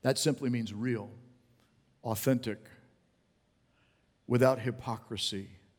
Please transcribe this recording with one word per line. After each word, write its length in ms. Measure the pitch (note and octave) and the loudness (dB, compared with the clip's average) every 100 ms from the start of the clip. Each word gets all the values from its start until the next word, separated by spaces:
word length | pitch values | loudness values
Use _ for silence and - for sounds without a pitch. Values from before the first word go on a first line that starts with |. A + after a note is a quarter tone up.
That 160 | C3 C3+ | 0 2
simply 320 | D#3 C3+ C3+ | 2 0 0
means 240 | A#2+ A2+ | -2 -4
real, 380 | G2+ B2 A#2 G2 G2+ - - _ _ _ _ _ _ | -4 -2 -2 -6 -16 -20 -20 _ _ _ _ _ _
authentic, 680 | A#2 G#2+ - B2+ A#2+ G2+ - - - _ _ _ _ _ _ _ _ _ _ _ _ _ - | -4 -2 2 2 0 -8 -12 -20 -20 _ _ _ _ _ _ _ _ _ _ _ _ _ 0
without 360 | A#2+ B2+ C3 | 6 6 6
hypocrisy 880 | B2 A#2+ - A2+ - G#2+ - G2+ G2 - _ | 0 -6 -6 -8 -8 -6 -4 -4 -10 -18 _